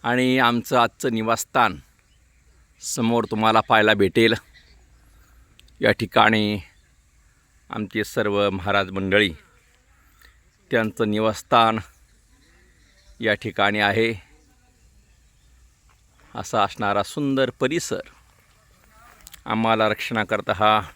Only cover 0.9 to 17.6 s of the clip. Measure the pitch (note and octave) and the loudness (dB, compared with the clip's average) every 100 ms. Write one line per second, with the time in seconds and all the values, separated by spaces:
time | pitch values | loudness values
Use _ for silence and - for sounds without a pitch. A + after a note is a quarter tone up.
0.9 | _ C3+ A2+ A2 A2+ - C3+ A#2 D2 - | _ -4 -2 -2 -2 -2 0 0 -2 -18
1.9 | _ _ _ _ _ _ _ _ _ - | _ _ _ _ _ _ _ _ _ -12
2.9 | - A#2 A#2 G#2+ A2 A2 A2 - A2+ G#2+ | -4 0 0 -2 0 2 2 4 4 4
3.9 | G#2 G2 A#2 A2+ A2+ _ _ _ _ _ | 4 2 4 2 2 _ _ _ _ _
4.9 | _ _ _ _ _ _ _ _ _ A2+ | _ _ _ _ _ _ _ _ _ 0
5.9 | G2+ G#2 - A2 A2 G#2 G#2 - _ _ | 0 0 4 4 4 0 -4 -10 _ _
6.9 | _ _ _ _ _ _ _ _ - G#2 | _ _ _ _ _ _ _ _ -10 -6
7.9 | A2 G#2 - G#2 G2+ G2+ F#2+ F2+ G2+ F#2 | -6 -4 -2 -2 0 0 -2 -2 -2 -2
8.9 | F#2+ G2 G2 G#2 D2+ _ _ _ _ _ | -4 0 2 2 -2 _ _ _ _ _
9.9 | _ _ _ - _ _ _ _ A#2+ A2 | _ _ _ -20 _ _ _ _ -2 -2
10.9 | - G#2+ G#2 A2 G#2+ - B2 A2+ A2 - | -2 -4 0 -2 -4 0 2 4 0 -8
11.9 | _ _ _ _ _ _ _ _ _ _ | _ _ _ _ _ _ _ _ _ _
12.9 | _ _ - A2 G#2 A2 - G2+ G#2 G#2 | _ _ -6 -2 -2 -4 -2 -2 2 0
13.9 | G#2 A2+ G#2+ _ _ _ _ _ _ _ | 2 -2 -4 _ _ _ _ _ _ _
14.9 | _ _ _ _ _ _ _ _ _ _ | _ _ _ _ _ _ _ _ _ _
15.9 | _ _ _ _ A2 G#2 A2+ G2+ - G#2 | _ _ _ _ -14 -6 -2 -2 -2 -2
16.9 | G2+ G2 - C#3+ C3+ B2+ - | -2 -4 -4 -4 -2 -2 -2